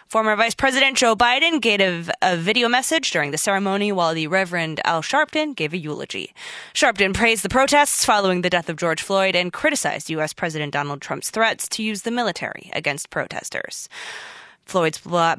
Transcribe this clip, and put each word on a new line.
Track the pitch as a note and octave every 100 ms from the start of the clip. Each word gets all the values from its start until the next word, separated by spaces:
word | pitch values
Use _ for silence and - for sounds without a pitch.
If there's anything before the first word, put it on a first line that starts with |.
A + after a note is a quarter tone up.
| -
Former | A3+ A3 G#3
Vice | A3+
President | - C4+ C4 C4+ C4+
Joe | A#3+ G#3+
Biden | A#3+ B3+ E4 D#4+
gave | A3+ G3+ F#3+ E3+ E3 -
a | - F3
video | E3+ A#3 A#3+
message | B3 C4 D#4+ C4+
during | E3+ C#3+
the | D3
ceremony, | - G3 G3 G3 G#3
while | F#3+ E3
the | E3 D#3
Reverend | F#3 F#3 F3 D#3+ D#3
Al | - E3
Sharpton | D#3 C4+ D4+ D#4 D4+ C4+
gave | D3+
a | F3+
eulogy. | D3+ C#3+ C#3 F#2+ - - - - -
Sharpton | - C4+ A3 G3
praised | G3 A3+ A3
the | F#3+
protests | B3 C4+ D4 D4 -
following | - G#3+ F#3+ F3+
the | F3
death | F3 E3
of | D#3+
George | E3+ D#3
Floyd | - G3 F#3+
and | F3+ F3+
criticized | - D4+ C#4+ D3 - -
U | D#3+
S | D#3
President | - F3 D3+ D3
Donald | C#3+ C#3+ C#3+
Trump's | - C#3 -
threats | A3 A3+ - -
to | -
use | G#3+ G#3
the | A#3
military | A#3+ A3+ - G#2+ - -
against | - D#3 C#3+ -
protesters. | - - - - - - - - - - - - - - _ -
Floyd's | F#3 D#3+ -
blo-, | D3 F3 E3